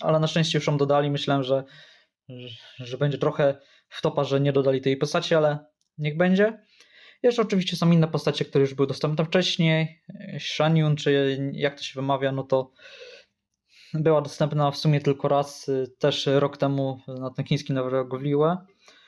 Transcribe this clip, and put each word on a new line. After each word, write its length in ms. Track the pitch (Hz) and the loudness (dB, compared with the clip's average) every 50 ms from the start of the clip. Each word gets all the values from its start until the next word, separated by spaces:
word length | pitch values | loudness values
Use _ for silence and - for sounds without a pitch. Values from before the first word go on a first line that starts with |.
ale 200 | 156 160 156 156 | -2 0 2 2
na 60 | 156 | 2
szczęście 320 | 156 - 175 160 - - 151 | 0 0 0 0 0 0 -2
już 80 | - | 0
ją 100 | 160 147 | 0 0
dodali. 340 | 143 143 139 143 143 147 147 | 0 2 2 2 2 2 0
Myślałem, 320 | 143 143 - 143 139 139 | -2 -2 -2 0 0 0
że, 220 | 131 127 135 135 131 - - - - - _ _ _ _ _ _ _ - | 0 0 0 -2 -2 -6 -18 -20 -20 -20 _ _ _ _ _ _ _ -18
że, 580 | 127 123 123 123 117 - - - - - 123 | -16 -16 -16 -16 -18 -20 -20 -20 -18 -16 -12
że 120 | 120 127 131 | -10 -4 -2
będzie 200 | 147 143 135 - | 0 0 0 0
trochę 400 | 147 147 - - 147 139 139 - _ _ _ _ _ _ | 0 -2 0 2 2 0 0 -2 _ _ _ _ _ _
wtopa, 360 | - - - 156 151 151 139 | -14 -4 -4 -2 0 0 -2
że 160 | 127 139 139 | 0 2 2
nie 120 | 143 143 | 2 2
dodali 280 | 135 139 131 135 135 131 | 2 2 2 2 2 2
tej 160 | 135 135 135 | 0 0 0
postaci, 380 | 135 151 147 - 170 165 - 165 | 0 -2 -2 -2 -4 0 2 2
ale 240 | 156 151 151 147 147 - _ _ _ _ _ _ - | 4 4 2 0 -2 -8 _ _ _ _ _ _ -6
niech 180 | 147 151 147 | -6 -4 -2
będzie. 420 | 160 180 185 185 190 208 220 226 - _ _ _ _ - _ _ - - - - - | 0 2 2 4 4 2 2 0 -4 _ _ _ _ -20 _ _ -20 -20 -20 -12 0
Jeszcze 200 | - 247 233 233 | 0 2 2 2
oczywiście 340 | 214 208 208 190 175 - 175 | 0 0 2 0 0 0 -2
są 140 | - 175 170 | 0 4 4
inne 180 | 170 165 156 160 | 6 6 4 2
postacie, 360 | 160 143 - 156 151 - 147 | 0 -2 -2 -2 -2 -2 -4
które 180 | - - 143 | 0 2 2
już 120 | 139 135 135 | 2 2 2
były 140 | 135 139 139 | 0 -2 -2
dostępne 360 | 143 - - 151 156 156 160 | 0 -4 -2 -2 -2 -2 -2
wcześniej. 800 | 160 - 185 175 - - - 165 160 160 160 160 156 - _ _ - - - - - - 143 | 0 0 0 0 0 0 2 2 2 2 2 0 -4 -6 _ _ -20 -20 -18 -14 -12 -12 -10
Shanyun, 580 | - - - - 151 160 165 160 156 156 147 | -10 -8 -2 0 2 4 4 4 4 2 0
czy 420 | 143 - 147 143 139 139 135 135 135 139 139 | 0 2 2 2 4 2 0 0 -2 -4 -6
jak 220 | - - 143 139 139 | -4 -2 -4 -4 -4
to 80 | - | -4
się 180 | - - - 135 | -14 -12 -8 -6
wymawia, 320 | 135 139 139 131 135 135 | -2 -2 -2 0 0 -2
no 100 | 135 135 | -2 -4
to 300 | 127 - 135 131 131 - _ _ - - - - - - - - _ _ _ _ _ _ _ _ _ _ _ - - - - | -2 0 0 0 0 -2 _ _ -20 -20 -20 -20 -20 -20 -20 -20 _ _ _ _ _ _ _ _ _ _ _ -20 -20 -10 -6
była 260 | 156 151 160 156 147 | -2 2 2 2 2
dostępna 500 | 147 151 - - 156 147 151 151 147 143 | 0 -2 -4 -2 -2 -2 0 0 0 0
w 60 | 147 | -2
sumie 240 | - - 156 147 143 | 0 0 2 2 2
tylko 280 | 147 143 139 139 - 139 | 2 0 -2 0 0 0
raz, 400 | 143 139 143 143 - - - - | 2 2 0 -2 -8 -12 -6 -4
y, 240 | 135 131 131 123 _ - | -2 -2 -4 -6 _ -2
też 280 | - 147 135 - - | 0 0 0 0 0
rok 300 | 143 135 143 143 139 143 | 2 2 2 2 0 -2
temu 440 | - 143 139 139 139 135 135 131 - - - | -2 -2 -2 0 -2 -2 -4 -6 -8 -12 -14
na 220 | 131 127 131 127 | -12 -10 -10 -8
ten 140 | - - 143 | -6 -6 -4
chiński 280 | - 151 143 - - | -2 -2 -4 -2 -4
Nowy 180 | 139 135 127 127 | -4 -2 -2 -2
Rok 280 | 131 135 127 127 131 127 | -2 -2 -2 -2 -6 -6
w 40 | |
Liyue. 340 | 139 147 143 143 151 160 180 185 - _ _ _ _ - _ _ _ | -2 -2 2 2 2 2 0 -2 -6 _ _ _ _ -20 _ _ _